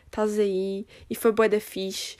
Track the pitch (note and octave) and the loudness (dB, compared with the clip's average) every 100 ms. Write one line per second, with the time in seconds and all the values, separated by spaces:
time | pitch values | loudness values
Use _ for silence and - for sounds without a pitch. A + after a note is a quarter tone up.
0 | - - G#3+ G#3 G3+ F#3 G3 G3 - - | -8 -2 0 2 2 0 -2 -6 -8 -16
1 | - A3+ A3+ G#3+ A3 G#3 - F#3+ F#3+ F#3+ | -10 0 2 4 4 2 -2 -6 -6 -6
2 | - | -10